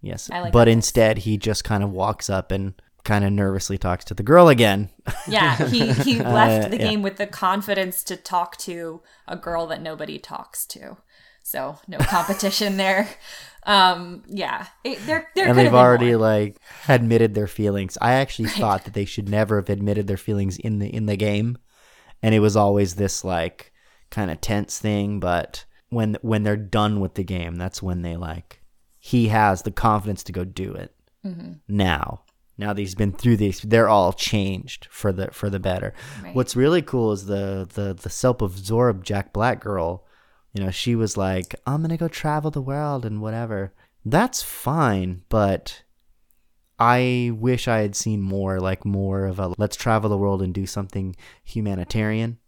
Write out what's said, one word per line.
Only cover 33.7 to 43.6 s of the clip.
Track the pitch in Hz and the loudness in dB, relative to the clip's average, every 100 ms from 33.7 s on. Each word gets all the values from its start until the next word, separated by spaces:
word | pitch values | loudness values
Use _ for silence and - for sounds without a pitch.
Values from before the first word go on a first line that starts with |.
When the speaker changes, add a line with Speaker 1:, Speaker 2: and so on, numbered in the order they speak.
| 113 110 | 4 6
Speaker 1:
all | 107 90 | 6 4
changed | 95 - 107 98 92 - - - | 0 -2 -2 -2 -6 -10 -18 -18
for | - 107 | -6 -4
the, | 92 95 | -2 -6
for | - 104 | -6 -6
the | 98 | -4
better. | 95 90 98 - 135 117 | -4 -4 -6 -10 -18 -16
Speaker 2:
Right. | 87 | -6
Speaker 1:
What's | 101 123 123 | -2 -2 2
really | 139 175 | 4 2
cool | 147 131 110 | 0 0 0
is | 101 95 | 0 -2
the, | 101 98 98 92 | -4 -4 -6 -8
the, | - 101 | -6 -6
the | 90 104 | -6 -10
self-absorbed | - 127 123 104 95 95 113 123 98 92 | 0 0 2 -2 -4 -4 2 2 0 -4
Jack | 101 95 | -4 -4
Black | 104 117 113 | -2 0 -2
girl. | - 98 82 92 _ _ _ _ _ | -4 -4 -4 -6 _ _ _ _ _
You | 104 | -6
know, | 95 | -6
she | 92 120 | -4 -2
was | 117 110 101 | 0 0 -2
like, | 95 95 90 - - | -2 -2 -6 -10 -6
"I'm | 147 | -2
gonna | 160 165 | -2 -2
go | 165 | -4
travel | - 151 151 151 | -4 -4 -2 -2
the | 147 | -6
world | 131 139 151 139 117 | -6 -4 -4 -4 -6
and | 107 | -6
whatever." | 107 113 117 104 | -6 -6 -6 -6